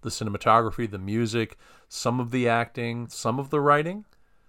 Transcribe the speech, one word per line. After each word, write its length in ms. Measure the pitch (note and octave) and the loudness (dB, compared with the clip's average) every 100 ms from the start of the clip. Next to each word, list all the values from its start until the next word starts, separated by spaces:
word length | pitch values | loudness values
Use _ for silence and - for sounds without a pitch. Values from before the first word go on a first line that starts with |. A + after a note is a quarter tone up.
the 80 | A2+ | -8
cinematography, 800 | - A2 G2 - A2 A2+ - A#2 | -6 -4 0 4 6 4 -2 -6
the 80 | G2+ | -6
music, 600 | F#2+ A2+ A2+ A#2 A2 - - - - | -4 0 0 0 -2 -6 -20 -20 -16
some 300 | - A#2+ B2 | -6 -2 -2
of 120 | A#2+ | -2
the 160 | B2+ A#2+ | 0 2
acting, 600 | A#2 A#2 - A#2 A#2 A#2 | 2 0 -4 -6 -6 -8
some 280 | - A#2 C3 | -6 -2 -2
of 120 | C#3 | -2
the 100 | D3+ | 2
writing, 460 | C#3+ D3 D#3+ G3+ - _ _ _ | 4 4 2 -6 -14 _ _ _